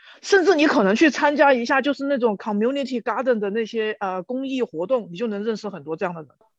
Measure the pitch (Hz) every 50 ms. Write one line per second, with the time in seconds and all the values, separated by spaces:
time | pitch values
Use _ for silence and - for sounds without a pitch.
0 | - - - - - - 403 381 320 392 349 285 311 294 247 277 196 190 214 -
1 | 330 294 - - 302 294 294 285 294 285 262 233 240 269 285 269 247 294 269 -
2 | 277 277 285 226 247 220 196 - - 226 208 208 220 254 277 277 269 262 262 233
3 | - 240 208 247 247 262 233 214 208 196 202 233 226 202 233 226 214 214 208 -
4 | 202 190 185 185 180 - 247 262 269 262 269 254 226 - 262 - - 262 262 240
5 | 190 170 170 180 240 220 202 202 208 233 220 190 - 202 190 160 139 156 160 160
6 | 202 175 170 165 151 - _ _ _ _ _